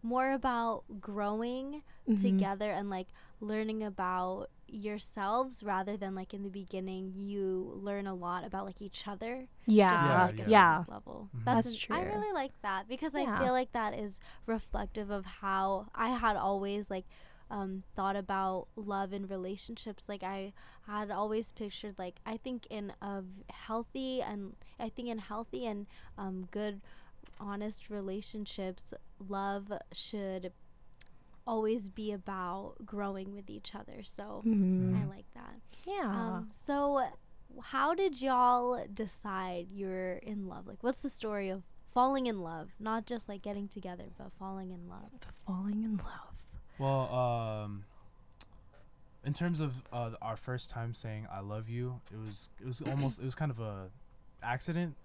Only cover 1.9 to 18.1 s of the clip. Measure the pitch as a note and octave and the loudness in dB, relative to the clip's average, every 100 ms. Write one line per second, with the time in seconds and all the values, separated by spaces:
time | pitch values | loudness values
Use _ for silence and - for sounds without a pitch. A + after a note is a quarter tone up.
1.9 | - - G#3+ G3 F#3+ G3 G3 G#3 F#3+ G3+ | -8 4 6 8 6 6 2 0 0 0
2.9 | F#3+ F3+ - - - G#3+ G#3+ A3 A3 G#3+ | -2 -4 -10 -18 -10 -2 0 0 0 -2
3.9 | F#3+ F3+ F#3 F3+ F#3+ - - - A3 G#3 | 0 0 2 2 -2 -6 -12 -12 -6 -4
4.9 | G#3 - - G3 A#3 C4 B3 G#3 F#3+ F#3+ | -4 -6 -2 2 4 2 -2 0 0 0
5.9 | G#3 G3 F#3+ F#3 G3+ G3+ F#3+ F#3 F#3+ F#3+ | -2 -4 -4 -6 -6 -6 -6 -6 -4 -4
6.9 | F#3+ F#3+ F#3+ G3 G3+ F#3+ F#3 F#3 F#3+ G3 | -4 -6 -6 -4 0 2 0 -2 -4 -2
7.9 | G3+ G3+ F#3 F3 F3+ E3+ F#3+ G3 F#3 G3+ | -2 -2 -4 -2 -4 -2 -4 -6 -8 -10
8.9 | - - G3+ A3+ B3+ B3+ - - G#3+ F#3+ | -8 -8 -6 -4 -6 -8 -4 10 12 12
9.9 | F3 E3+ F3+ F3+ G#2+ - G#3+ F3 E3 F3 | 10 8 8 8 6 10 12 12 10 2
10.9 | G#2 - - G3+ B2 A3 A#3+ A#3 A3 - | -6 -10 -12 -8 -4 4 6 4 -2 -2
11.9 | D#4+ F#4 G#4 G#4+ F4+ C4+ - G#3 F#3+ G3+ | 0 0 0 0 0 -2 -4 -2 -2 -2
12.9 | C4 D#4 C#4+ C#4 G#3 C4 B3+ B3+ A#3+ G#3+ | -2 0 2 2 4 4 4 2 0 0
13.9 | G#3+ G#3 F#3+ - - - A3+ - - G3+ | 0 -4 -6 -12 -12 -2 -2 0 -2 0
14.9 | - G3+ G3+ F#3+ - G3 G3 F#3+ G3 G#3 | -4 -2 -2 -4 -4 0 2 4 2 -2
15.9 | - A3+ B3 A3+ G#3 G3 G3 G3 G3+ G3+ | 0 2 4 4 4 4 2 0 -2 -2
16.9 | F#3+ F#3 - - - - G#3 F#3+ F#3+ F#3 | -4 -6 -16 -18 -18 -8 -4 -4 -4 -8
17.9 | - G3 | 0 2